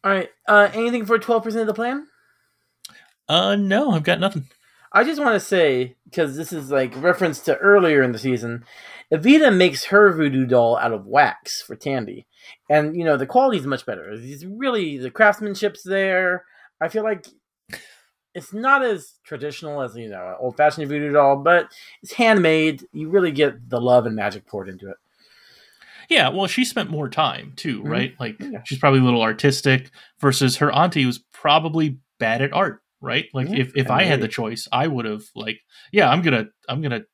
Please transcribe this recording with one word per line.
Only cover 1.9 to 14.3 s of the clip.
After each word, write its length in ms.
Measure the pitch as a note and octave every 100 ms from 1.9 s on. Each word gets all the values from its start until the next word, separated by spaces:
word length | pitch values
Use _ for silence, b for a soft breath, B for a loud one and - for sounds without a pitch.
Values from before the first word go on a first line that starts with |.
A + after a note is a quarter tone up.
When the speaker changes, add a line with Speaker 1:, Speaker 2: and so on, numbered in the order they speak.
| C#4 D#4 _ _ _ _ _ _ _ - b b b -
Speaker 2:
Uh, 280 | D#3+ F#3+ G3+
no, 340 | G3 G3+ C#4+
I've 100 | E3+
got 180 | D3+ E3+
nothing. 280 | F#3+ F3 C3 b b b b
Speaker 1:
I 120 | G3+
just 160 | C4 D4
wanna 200 | C#4+ G#3
say, 560 | - F#3+ D#3 B2+ B2+ _ _
'cause 200 | - D3+ C#3
this 140 | D#3+
is, 200 | E3 C3+
like, 240 | C#3 B2+ B2
reference 440 | E3 F3 F3+ C#3+
to 160 | - C3+
earlier 440 | G3 G3+ E3+ D3
in 100 | B2+
the 60 | A2+
season, 460 | C3 B2 A#2 A#2 B B B B B
Evita 420 | D#3+ G3 D4+ D4
makes 300 | F#3 F3+ C#3
her 260 | - G3+ G3+
voodoo 340 | D#3+ D3 C3 B2+
doll 320 | B2 A#2 A#2+
out 160 | A#2
of 120 | A2 G2
wax 540 | C3 C3+ - - -
for 160 | - A2
Tandy. 500 | C#3+ C3+ G#2+ - _ B B B -
And, 260 | D3+ D3+ E3+
you 80 |
know, 140 | E3 C#3+
the 80 | C3
quality's 400 | B3 C4 G3 C#3
much 180 | C3
better. 240 | - F#2+ D#2+
It's 340 | G#2+ B2